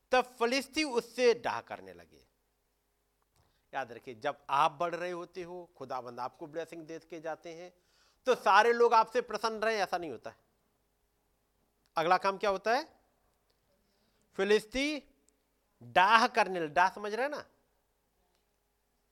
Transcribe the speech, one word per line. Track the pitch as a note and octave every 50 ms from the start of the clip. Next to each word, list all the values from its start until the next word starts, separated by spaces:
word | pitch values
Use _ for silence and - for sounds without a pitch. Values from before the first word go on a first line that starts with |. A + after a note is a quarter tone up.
| _ -
तब | B3 B3+ B3 B3 - -
फलिस्ती | A#3 A#3+ B3+ C#4 - - - D#4 D#4
उससे | C#4+ A#3+ A#3 - - - - B3+ A#3+ A3
डाह | - A#2+ B2 G#2 A#2
करने | - - G#2 F#2+ F#2+ F#2+ F2
लगे। | F2 E2+ D#2 D#2 C#2 _ _ _ _ _ _ _ _ _ _ _ _ _ _ _ _ _ _ _ _ _ _ _ _ _ _ _ _ _ _ -
याद | C#3 C3 A2+
रखिए, | A#2 A2 - C3+ A#2+
जब | A2 B2+ C#3+ C#3 - _ -
आप | C#3 C#3 D#3 E3
बढ़ | D3+ C#3+ F3 E3+ E3
रहे | E3 F3 F3+
होते | F3+ E3+ F3+ E3+ - F#3+ F3
हो, | E3+ F3+ F3+ F3 - _
खुदाबंद | - C3+ B2+ C3+ B2+ A#2+ B2 A#2+ A#2+
आपको | B2 B2+ - - E3+
ब्लेसिंग | D3+ D3 E3 D#3+ - F3 E3+ D#3
दे | D3+ E3 D#3+
के | - - F3 D#3+
जाते | D3+ D#3+ D#3 D3+ - F3 D#3+
हैं, | E3 F3+ F3+ _ _ _ _ _ _ _ _ _ _ -
तो | B3+ A#3
सारे | - - A3 F#3+ G#3 A3 A#3 A#3+
लोग | A#3+ A#3+ A3+ A#3
आपसे | A3+ A3 - - B3
प्रसन्न | A#3+ - G#3+ G3+ - A3+ A3 G#3+
रहे, | G#3+ A3+ A3+
ऐसा | G#3 F#3 E3+ F#3
नहीं | F3 E3+ D#3
होता | A#2 - - A#2
है। | - _ _ _ _ _ _ _ _ _ _ _ _ _ _ _ _ _ _ _ _ _ _ _ _ _ _ _ _ _ _ _ -
अगला | E3 D#3+ E3+ F#3
काम | F3 - G3 G3
क्या | F#3 G#3+ G#3
होता | F#3+ F#3 - A3 A#3
है? | C#4 D#4+ - _ _ _ _ _ _ _ _ _ _ _ _ _ _ _ _ _ _ _ _ _ _ _ _ _ _ _ _ _
फिलिस्ती | - G3 G3+ G#3+ G#3 G#3 - - C4 C#4 D4+ D4+ C4 - _ _ _ _ _ _ _ _ _ _ _ _ _ _ - A#2
डाह | A#2+ A#2 F3+ F3+ G3+ A3+ A3+ A#3+
करने | B3 A#3+ A3+ G3+ F#3 F#3+ E3+
लगे। | D#3+ D3+ C#3+
डाह | F3 F3+ F#3+
समझ | - G3+ G#3 G#3 G#3
रहे | A3+ C4
हैं | D4
ना? | D4 A#3+ - _ _ _ _ _ _ _ _ _ _ _ _ _ _ _ _ _ _ _ _ _ _ _ _ _ _ _ _ _ _ _ _ _